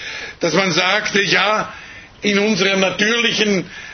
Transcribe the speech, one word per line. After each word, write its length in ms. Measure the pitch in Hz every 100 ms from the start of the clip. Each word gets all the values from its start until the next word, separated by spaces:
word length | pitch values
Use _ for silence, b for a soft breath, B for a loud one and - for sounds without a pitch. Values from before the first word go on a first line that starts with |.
| B B B B
dass 140 | 170
man 180 | 160 190
sagte, 500 | 160 180 208 208 202
ja, 520 | 190 180 196 214 - B B B B -
in 180 | 208 202
unserem 400 | 208 196 196 190
natürlichen 920 | 190 180 208 233 226 196 214 190 B B B